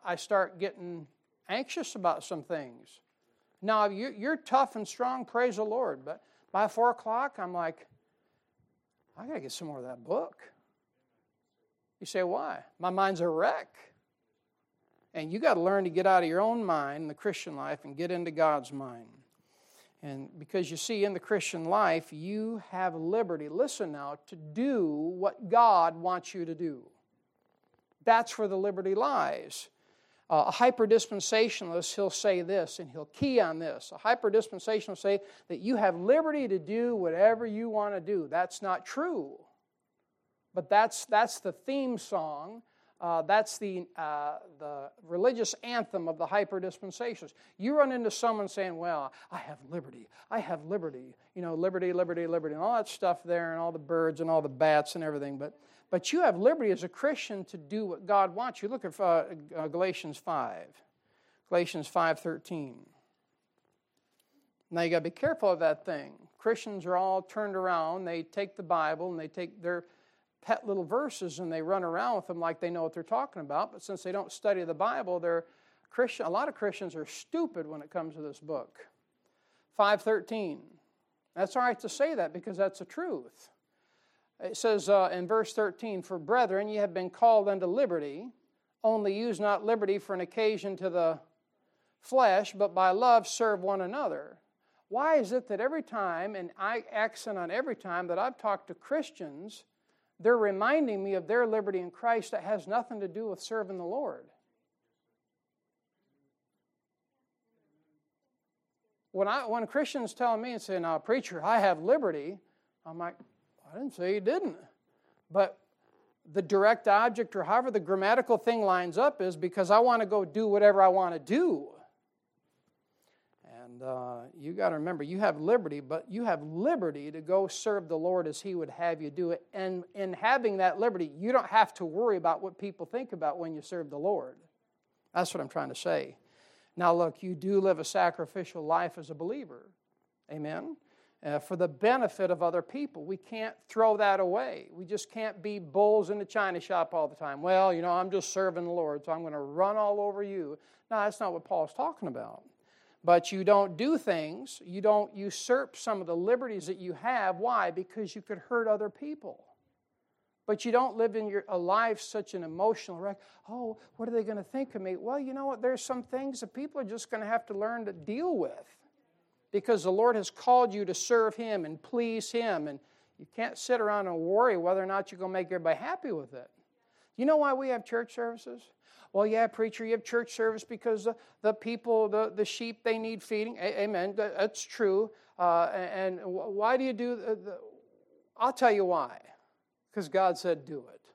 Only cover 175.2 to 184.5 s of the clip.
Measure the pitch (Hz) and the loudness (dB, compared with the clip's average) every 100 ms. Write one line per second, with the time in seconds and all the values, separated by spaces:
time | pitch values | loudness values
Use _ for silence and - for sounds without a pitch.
175.2 | 185 185 180 180 165 160 - 370 311 175 | -6 -4 -4 -2 0 0 -2 -6 -6 -8
176.2 | 127 127 - _ _ _ _ _ _ - | -8 -14 -18 _ _ _ _ _ _ -2
177.2 | 262 311 285 262 269 240 - 233 240 - | 4 4 4 2 0 -4 -4 -6 -4 -6
178.2 | 233 233 - 240 - _ _ _ - 196 | -8 -8 -14 -18 -18 _ _ _ -2 2
179.2 | 214 220 226 226 220 220 226 226 226 233 | 4 4 2 2 -2 -2 -2 -2 0 -2
180.2 | 233 - 220 220 - 233 240 220 208 220 | -2 0 0 0 -6 -6 -2 0 0 -4
181.2 | - _ 214 214 226 233 233 226 214 214 | -8 _ 0 0 -2 -4 2 2 4 2
182.2 | 220 185 208 - 233 220 233 226 220 220 | 0 0 -2 -4 -8 -4 -2 -2 -2 -8
183.2 | - 214 220 240 190 208 202 190 185 202 | -4 -2 -2 -4 -4 0 0 0 -2 -2
184.2 | 208 - 214 | -2 0 -2